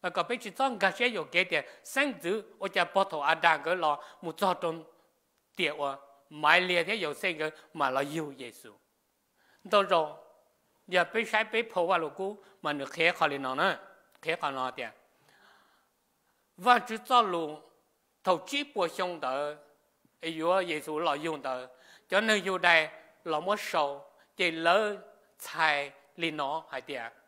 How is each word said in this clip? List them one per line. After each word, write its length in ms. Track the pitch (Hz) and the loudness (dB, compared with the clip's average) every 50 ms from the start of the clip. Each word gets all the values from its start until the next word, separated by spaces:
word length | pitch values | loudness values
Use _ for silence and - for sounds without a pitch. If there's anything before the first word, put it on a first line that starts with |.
Và 100 | - 180 | -6 -4
có 120 | 175 185 170 | -2 -2 -2
bé 140 | - 233 | -2 -4
chỉ 140 | 247 - 214 | -6 -6 -12
trong 280 | - - 269 269 240 196 | -4 -2 -2 -2 0 2
cái 140 | 196 190 180 | 0 0 0
sẽ 160 | - 240 254 | 2 -2 0
có 160 | 233 196 156 - - | 0 -2 -6 0 2
cái 120 | 175 185 | 2 2
thì, 120 | 180 165 151 135 - - - _ | 2 0 -2 -2 -4 -16 -20 _
sinh 280 | - - 262 285 294 233 175 - | -6 -2 -2 0 0 -2 -4 -4
dưỡng, 200 | 170 202 220 202 - - _ | -2 -2 -2 -4 -10 -12 _
ở 100 | 196 196 - | -8 -4 0
nhà 100 | 196 175 | 0 0
bỏ 200 | - - 196 190 | 2 2 2 2
thầu 180 | - - 151 143 | 2 -2 -4 0
Adam 400 | 147 165 160 160 170 160 151 139 | 0 0 4 6 4 4 4 2
cái 120 | 160 180 | -2 -2
là 200 | 185 165 151 147 143 - - - _ - | 0 2 0 0 0 -6 -18 -20 _ -10
một 120 | 170 156 | -10 -4
chỗ 180 | - 202 190 175 | 0 0 0 0
trong 300 | 175 - 170 165 165 156 - _ _ _ _ _ _ _ _ _ _ _ _ _ | 0 -2 -4 -4 -6 -12 -18 _ _ _ _ _ _ _ _ _ _ _ _ _
địa 160 | - 170 147 151 | -2 -2 -2 -2
của, 200 | 151 143 139 135 139 - - - _ _ _ | -2 -4 -4 -4 -6 -14 -20 -20 _ _ _
mãi 300 | 151 151 151 147 160 175 | -12 0 6 6 6 6
lìa 240 | 185 185 180 175 170 | 6 4 2 0 2
thế, 160 | 160 214 220 180 | 0 -2 -4 -4
có 120 | 151 143 | -4 -4
sinh 240 | - - 190 170 151 | -2 -4 -4 -2 -2
cái 120 | 156 156 - - - _ _ | -4 -6 -6 -10 -20 _ _
mà 160 | 160 147 131 | -2 0 0
là 140 | 127 135 143 147 151 | 2 0 -2 -2 -4
yêu 220 | 165 156 147 139 127 | -6 -6 -8 -10 -12
Giêsu. 340 | 131 120 110 - - 117 101 _ _ _ _ _ _ _ _ _ _ _ _ _ _ _ _ _ _ | -14 -16 -16 -18 -20 -20 -20 _ _ _ _ _ _ _ _ _ _ _ _ _ _ _ _ _ _
Đâu 180 | 196 214 208 196 | 2 4 4 6
rồi, 280 | 185 190 165 156 151 - - - - - _ _ _ _ _ _ _ _ _ _ - | 6 4 4 4 2 -4 -14 -20 -20 -20 _ _ _ _ _ _ _ _ _ _ 0
giờ 160 | 180 180 170 - - | 2 2 2 4 0
bé 100 | 220 233 | -4 -2
sai 200 | - - 214 220 | 0 0 0 0
bé 180 | 220 226 220 226 226 - | 0 -2 -4 -4 -2 -2
phô 140 | 190 170 | -2 2
vào 120 | 170 190 170 | 2 2 2
lũ 100 | 160 147 | 2 -2
cũ, 300 | - - 190 196 214 208 - - _ _ - | -6 -6 -6 -8 -8 -10 -18 -20 _ _ -4
mà 100 | 151 147 | -4 -2
nó 120 | 143 139 | -2 -4
khé 260 | 135 - - 160 170 175 | -8 -2 2 2 2 4
khó 140 | - 165 | 4 0
lên 160 | 151 143 139 135 | 0 0 -2 -4
nó 120 | 131 131 | -4 0
nữa. 220 | 139 170 196 156 - - - - _ _ _ _ _ - | 0 2 0 0 -2 -8 -20 -20 _ _ _ _ _ -6
Khé 140 | 151 160 | -6 -4
khó 140 | - - 147 | -2 -4 -6
nó 200 | 135 135 127 127 | -4 -4 -6 -6
thì, 140 | 123 - 123 110 - _ _ _ _ _ _ _ _ _ _ - _ _ _ _ _ _ _ _ _ _ _ _ _ _ _ _ _ _ _ _ _ | -6 -8 -12 -12 -12 _ _ _ _ _ _ _ _ _ _ -20 _ _ _ _ _ _ _ _ _ _ _ _ _ _ _ _ _ _ _ _ _
Và 220 | - 180 240 247 226 | -4 4 4 4 4
Chúa 180 | 220 - 220 220 220 | 4 -4 -10 -10 -4
cho 180 | - 262 247 226 | 2 4 4 4
lũ 360 | 196 180 170 165 147 151 151 - - _ _ _ _ _ _ _ _ _ _ _ | 4 0 -2 -2 -4 -6 -12 -18 -20 _ _ _ _ _ _ _ _ _ _ _
thầu 140 | 190 185 160 - | 0 0 0 0
chí 180 | - - 285 294 | -6 -6 -6 -6
của 240 | 285 - 214 180 165 | -4 -2 -2 -2 -2
xong 320 | - - 185 180 175 160 | -2 -4 -4 -4 -4 -6
tờ, 340 | 143 131 131 139 147 147 147 147 - _ _ _ _ _ _ _ _ _ _ _ | -6 -4 -4 -4 -4 -6 -8 -12 -18 _ _ _ _ _ _ _ _ _ _ _
ấy 180 | - 165 165 160 | -10 -8 -6 -2
dùa 240 | 160 175 180 190 185 | 0 2 2 2 2
Giê-xu 360 | 175 156 151 139 156 151 151 | 0 -4 -6 -6 -6 -6 -2
lo 160 | 170 165 143 | -2 -2 -2
dùng 280 | 143 151 165 156 143 135 | -2 -4 -6 -6 -6 -6
tờ, 240 | 135 131 127 123 - - _ _ - - - _ _ | -6 -6 -6 -8 -12 -18 _ _ -20 -20 -20 _ _
cho 120 | 180 196 | 0 0
nên 240 | 220 220 214 202 175 | 2 2 2 2 2
dù 140 | 185 185 180 | -2 -2 2
đây 300 | 185 175 170 160 156 151 - - - - _ _ _ | 4 6 6 6 4 2 -6 -16 -20 -20 _ _ _
là 160 | 170 160 151 | -4 -4 -2
một 200 | 165 190 208 208 | 0 -2 -2 -2
sầu, 500 | - - - 170 147 143 143 143 - - _ _ _ _ _ | -4 -2 0 0 0 0 -2 -8 -14 -20 _ _ _ _ _
chỉ 140 | - 185 175 | -2 0 0
lỡ 460 | 160 165 165 170 175 208 220 208 202 190 - - - _ _ _ _ _ | 0 2 4 4 4 4 4 0 -4 -6 -12 -20 -20 _ _ _ _ _
xài 540 | - - - - 160 156 147 143 143 139 - - _ _ _ | -14 -12 -2 2 2 4 4 2 -2 -6 -10 -20 _ _ _
lì 140 | - 165 165 | -4 -4 -4
nó 340 | 151 151 143 135 147 160 156 - | -2 -4 -4 -4 -4 -6 -8 -8
hay 100 | - 131 | -12 -12
tiệt. 320 | 127 - 143 123 117 117 - _ _ | -10 -8 -10 -10 -10 -12 -14 _ _